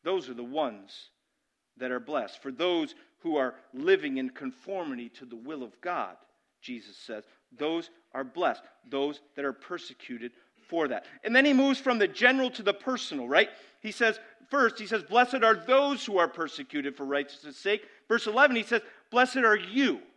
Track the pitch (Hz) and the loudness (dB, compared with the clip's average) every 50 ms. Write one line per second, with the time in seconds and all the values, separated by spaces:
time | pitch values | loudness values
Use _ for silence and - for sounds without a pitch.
0 | _ 160 190 185 147 127 123 117 120 120 135 160 151 127 107 101 98 98 - - | _ -2 -2 -2 -2 -6 -12 -12 -12 -6 -4 -2 -2 -2 -4 -10 -20 -20 -20 -20
1 | - _ _ _ _ _ _ _ _ _ _ _ _ _ _ _ 127 127 127 123 | -20 _ _ _ _ _ _ _ _ _ _ _ _ _ _ _ -6 -6 -6 -6
2 | 117 123 151 139 110 98 - - - 135 127 120 170 180 175 165 156 139 - - | -6 -4 -4 -4 -4 -4 -10 -14 -12 -12 -6 -2 0 0 2 0 -2 -4 -8 -20
3 | - _ _ _ - 165 156 147 131 123 120 - _ _ - 127 147 180 196 175 | -20 _ _ _ -6 -2 0 0 0 -2 -4 -10 _ _ -12 -4 2 2 2 2
4 | 151 147 135 131 131 127 127 - 143 131 123 _ - 185 196 190 170 151 131 120 | 2 -4 -4 -4 -6 -6 -8 -10 -12 -12 -12 _ -12 -8 -8 -8 -6 -8 -8 -10
5 | 120 113 _ - 135 123 120 113 117 139 156 143 127 110 _ _ - 175 180 151 | -12 -14 _ -20 -18 -16 -16 -16 -12 -12 -10 -10 -12 -14 _ _ -8 -6 -4 -4
6 | 110 92 87 _ _ _ _ _ _ _ _ _ - - 127 113 101 104 98 - | -6 -6 -10 _ _ _ _ _ _ _ _ _ -14 -14 -14 -14 -14 -18 -20 -20
7 | - - 113 107 - _ _ _ _ _ 127 120 147 156 165 165 165 - _ _ | -14 -12 -12 -12 -12 _ _ _ _ _ -10 -6 -4 -4 -4 -4 -6 -10 _ _
8 | _ _ - 127 135 127 _ 170 175 143 113 - - - _ _ _ 123 127 139 | _ _ -10 -10 -10 -8 _ -2 0 0 0 -2 -10 -20 _ _ _ -8 -4 -4
9 | 139 147 147 - _ _ _ 143 139 139 127 _ - - 175 165 - - 131 _ | -2 -4 -4 -8 _ _ _ -6 -6 -6 -6 _ -12 -12 -12 -12 -12 -16 -18 _
10 | - - 123 117 117 120 _ _ _ _ _ _ _ _ - 165 156 135 123 104 | -14 -14 -12 -12 -12 -14 _ _ _ _ _ _ _ _ -2 -2 -2 -2 -2 -6
11 | - - - - - 214 233 254 277 294 277 254 277 277 262 262 - 262 247 226 | -8 -12 -20 -10 -6 2 4 4 6 6 6 6 4 4 2 0 0 0 2 2
12 | 208 185 - - 233 247 262 269 262 247 254 - 208 196 196 202 - 262 254 226 | 2 0 0 4 4 4 4 4 0 -2 -4 -2 -2 -2 -2 -2 -4 -6 -6 -6
13 | - - 165 139 123 120 139 170 214 214 - - - - _ _ - 220 202 - | -6 -8 -8 -8 -4 2 4 4 4 4 -2 -20 -20 -20 _ _ -12 -12 -2 0
14 | 240 226 220 - - - _ _ - _ - 285 254 226 - - 214 190 226 214 | 0 0 0 -2 -12 -20 _ _ -12 _ 0 2 2 2 2 -2 -8 -4 -4 -4
15 | 175 - 190 240 247 247 262 254 220 220 220 180 160 - 254 269 285 285 285 226 | -4 2 4 4 4 4 2 2 4 4 4 4 2 4 4 4 4 2 -2 -4
16 | - - 202 185 170 156 - - 160 147 - - 139 _ - 147 139 143 131 139 | -6 0 2 4 2 2 2 -6 -8 -6 -6 -12 -14 _ -8 -6 -6 -6 -8 -8
17 | 143 135 139 143 143 139 - - - 147 135 - - 190 208 208 - - - _ | -6 -2 -2 -2 -2 -4 -12 -20 -20 -20 -20 -8 -2 -2 -2 -2 -4 -16 -20 _
18 | _ _ 220 226 - 220 214 247 277 294 254 226 208 - 233 220 220 - - - | _ _ -2 0 0 0 4 6 6 6 6 0 0 0 -2 -2 -2 -4 -20 -20
19 | _ _ - 240 254 247 - 269 240 226 214 208 175 180 208 262 277 226 143 107 | _ _ 4 4 4 4 4 4 6 6 4 4 0 -4 0 2 2 2 2 -2
20 | - - _ | -6 -18 _